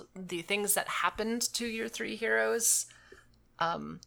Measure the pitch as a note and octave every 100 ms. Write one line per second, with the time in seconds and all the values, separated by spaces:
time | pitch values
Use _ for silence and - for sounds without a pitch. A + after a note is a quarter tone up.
0 | - F#3+ F3+ F3 E3 G3+ G3+ G3 - -
1 | F3 - A3 A#3 - - A#3 A3+ A3+ -
2 | A3+ G#3+ A3+ A3+ A3 A3+ A3 - - -
3 | - - - - _ - E3 - D3 E3